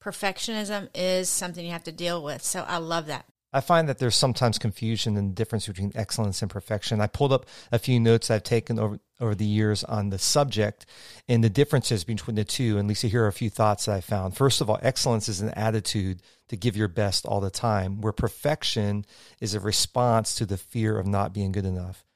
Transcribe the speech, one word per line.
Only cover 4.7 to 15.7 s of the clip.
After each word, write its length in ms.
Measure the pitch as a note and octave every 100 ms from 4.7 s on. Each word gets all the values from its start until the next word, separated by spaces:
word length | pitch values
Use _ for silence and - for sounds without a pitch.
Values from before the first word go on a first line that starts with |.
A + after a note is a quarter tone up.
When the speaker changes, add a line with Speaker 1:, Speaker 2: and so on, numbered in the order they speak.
| - A2+ A2+ A#2 G#2
Speaker 2:
in 120 | G2+
the 60 |
difference 320 | F#2 A2 G#2+ -
between 260 | F#2 G2+
excellence 480 | A2 G#2+ - G#2 F#2
and 80 | G2+
perfection. 500 | G2+ - G#2+ - G#2+
I 60 | A2
pulled 260 | - C#3+
up 140 | C3+ - - -
a 60 | A#2
few 200 | - B2
notes 320 | A2+ A2+ -
I've 120 | A2
taken 360 | - A#2 - A2+
over, 200 | G#2+ G#2 _ -
over 160 | A#2
the 120 | G2+ G#2
years 360 | G#2 G#2+ G#2
on 280 | - G#2+ G2+
the 80 | F#2+
subject 680 | - D3 C#3 G#2+ G#2 - - - - - -
and 160 | A#2
the 60 | A2+
differences 560 | F#2+ C#3+ C3+ - A2
between 300 | F2 A2 - G#2+
the 80 |
two. 320 | G#2 - A#2+ G#2
And 100 | G2+
Lisa, 200 | G#2 A#2
here 180 | A#2
are 40 | G#2+
a 40 |
few 160 | - A2
thoughts 380 | - G#2+ G2+ -
that 80 |
I 60 | G2
found. 340 | - G2+ F#2+ F2+
First 240 | C3+ -
of 80 | B2+
all, 100 | G#2+
excellence 460 | - - A#2 A2+ G#2
is 120 | F#2
an 100 | G#2+
attitude 720 | - A2